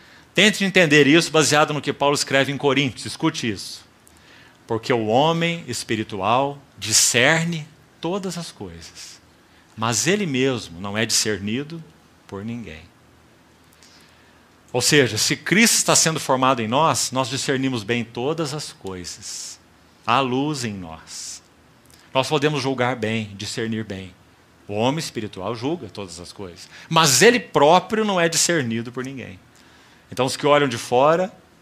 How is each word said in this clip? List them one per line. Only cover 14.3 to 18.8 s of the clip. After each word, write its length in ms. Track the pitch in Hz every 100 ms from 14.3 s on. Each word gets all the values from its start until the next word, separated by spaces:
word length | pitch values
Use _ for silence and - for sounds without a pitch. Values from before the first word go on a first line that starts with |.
| _ _ _ _
Ou 100 | 127
seja, 360 | - 151 120 107
se 160 | - 147
Cristo 400 | - 202 226 -
está 200 | - 151
sendo 240 | 165 156
formado 420 | - 131 131 123
em 60 | 110
nós, 440 | 131 160 - -
nós 180 | 131 123
discernimos 540 | 127 - 131 135 123
bem 200 | 101 120
todas 520 | 113 120 131 165 147 151
as 180 | -
coisas. 880 | -